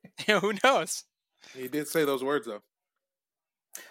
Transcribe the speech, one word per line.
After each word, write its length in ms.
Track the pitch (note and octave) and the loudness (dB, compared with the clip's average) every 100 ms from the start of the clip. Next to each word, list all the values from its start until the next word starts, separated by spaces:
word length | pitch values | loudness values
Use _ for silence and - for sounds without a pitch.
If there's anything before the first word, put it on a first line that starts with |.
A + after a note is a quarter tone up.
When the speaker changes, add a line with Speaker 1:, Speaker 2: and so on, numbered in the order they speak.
| - - - | -20 -8 2
Speaker 1:
Yeah, 120 | G3+ | 2
who 140 | G3+ G#3 | 2 2
knows? 400 | C4 A3+ D#3+ - - _ _ _ - C3 | 4 4 0 -8 -10 _ _ _ -20 -12
Speaker 2:
He 120 | B2+ | -6
did 200 | D3 D3 | -4 -2
say 160 | E3 | 0
those 200 | C#3+ C3+ | 2 0
words, 240 | C3 D3 A#2 | 0 -2 -4
though. 160 | G#2 _ _ _ _ _ _ _ _ _ _ _ - - | -12 _ _ _ _ _ _ _ _ _ _ _ -20 -20